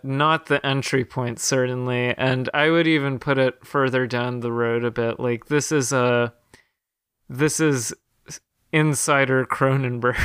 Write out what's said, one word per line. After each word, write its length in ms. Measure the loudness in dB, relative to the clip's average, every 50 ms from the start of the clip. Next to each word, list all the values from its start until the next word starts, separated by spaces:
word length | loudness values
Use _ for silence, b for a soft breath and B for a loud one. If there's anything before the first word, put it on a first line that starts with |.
| -4
not 440 | -4 -2 0 2 2 2 0 0
the 180 | 0 -2 0 0
entry 380 | 0 -2 -2 -2 0 0 -2 -2
point, 340 | -2 -4 -6 -4 -4 -6 -6
certainly. 760 | -4 -2 0 0 0 0 -2 -4 -4 -2 -2 -2 0 -2 -2
And 320 | 0 0 0 0 0 -2 -2 0
I 160 | 2 2 2
would 160 | 4 2 2
even 320 | 2 2 2 0 -2 -4 -4
put 200 | -2 -2 0 2
it 260 | 2 0 0 _ -12
further 400 | -4 -2 0 0 2 2 0 -2
down 340 | 0 -2 -4 -4 -4 -4 -4
the 100 | -4 -4 -2
road 300 | 0 0 0 0 0 -2
a 60 | -2
bit. 300 | -2 -2 -2 -2 -2 -2
Like, 260 | -2 -4 -4 -4 -4
this 240 | -2 -2 -2 0 0
is 220 | 0 0 0 0 0
a, 400 | 2 2 2 2 2 0 0 -4 _ _ b b b b b b _ _ _ _ _ _ _ _ _ _ -10
this 320 | -4 0 0 0 2 2
is 320 | 2 2 2 0 -2 -6 -10 _ _ _ _ _ _ -20 -20 -20 _ _ _ _ _ -2 0
insider 720 | 2 2 2 2 0 2 2 4 4 4 4 2 0 0
Cronenberg. 720 | 0 -2 0 2 2 2 2 0 -2 -4 -2 0 0 0 2 0